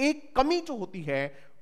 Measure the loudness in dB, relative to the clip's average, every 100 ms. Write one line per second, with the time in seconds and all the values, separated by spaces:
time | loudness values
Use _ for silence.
0 | 2 2 -2 2 4 4 0 -6 -6 -6
1 | -2 0 -2 -6 -16 -14